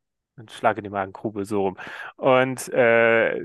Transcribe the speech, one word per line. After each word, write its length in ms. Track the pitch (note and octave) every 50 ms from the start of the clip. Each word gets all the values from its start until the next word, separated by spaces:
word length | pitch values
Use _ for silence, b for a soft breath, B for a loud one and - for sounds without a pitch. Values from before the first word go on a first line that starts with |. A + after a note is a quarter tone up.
| _ _ _ _ _ _ _
Ein 120 | - A2 G#2
Schlag 300 | - - - A2+ G#2 A2
in 60 | G2+
die 60 | G2+
Magengrube, 540 | G2+ G2+ F#2+ G2 F#2+ - - A2+ G#2+ G#2 G2
so 180 | G2+ A2 G2+
rum. 140 | G2 F#2+ F#2 B B B B B B B B
Und, 560 | - - C3+ B2+ B2+ B2+ C3 C3 - - -
äh, 680 | - C3+ B2 A#2 A#2 A#2 A#2 A2+ A#2 A2+ G#2 E2 - - -